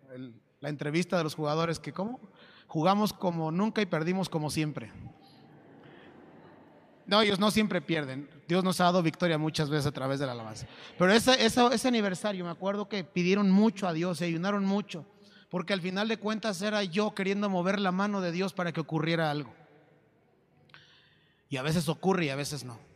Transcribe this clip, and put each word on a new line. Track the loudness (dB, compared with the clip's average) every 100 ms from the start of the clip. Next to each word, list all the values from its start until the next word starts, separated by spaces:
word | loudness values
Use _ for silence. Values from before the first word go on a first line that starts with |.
| -16
el, | -16 -16 -18 _ _
la | -8
entrevista | -4 0 0 2 0
de |
los | 0 -2
jugadores, | -2 0 0 -2
que | -6
"¿cómo? | -6 -8 -8 -16 -20 -20 -20 -6
Jugamos | 0 4 4 2
como | 0 -4 -2 -2
nunca | 0 0 0
y | -2
perdimos | -2 0 -2 -2
como | -4 -4
siempre". | -2 -4 -4 -12 -16 -18 -20 -20 -20 -20 -20 -20 -20 -20 -20 -20 -20 -20 -20 -20 -20 -20 -20 -20 _ 0
No, | 4
ellos | 4 4
no | 2
siempre | 2 2 -2
pierden. | -2 -4 -2 -10 -12 -18 -2
Dios | 0
nos | 2 2
ha | 4
dado | 4
victoria | 2 0 0 0
muchas | -2 -2 0
veces | 0 -2
a |
través | -2 -4 -2
de | -4
la |
alabanza. | -6 -10 -12 -14 -16 -20 2
Pero | 4
ese, | 6 6 4 4
ese, | 4 4
ese | 4 2
aniversario, | 2 0 -2 -4 -4
me | -6
acuerdo | -6 -4 -4 -4
que | -6
pidieron | -4 0 2 4 6
mucho | 8 6 4 -2
a |
Dios, | 0 -2 -2
se | -2
ayunaron | -2 0 0 0
mucho, | 0 -2 -12 -14 -20 -20 -20 _
porque | -6 -2
al | -2
final | 0 -2 -2
de | -2
cuentas | -2 -2 -4 -4
era | -2 -2
yo | -2 0 -2
queriendo | -2 -2 0 0
mover | 0 0 0
la | 0
mano | 0 -2 -2
de | -2
Dios | -2 -4
para | -4 -4
que | -4
ocurriera | -4 -2 0 0 0
algo. | -2 -8 -16 -20 -20 _ _ _ _ _ _ _ _ _ -20 -20 -20 _ _ _ _ _
Y | -4
a |
veces | 0 0 0
ocurre | 0 0 2 0
y |
a | -2
veces | -6 -8
no. | -12 -16 -20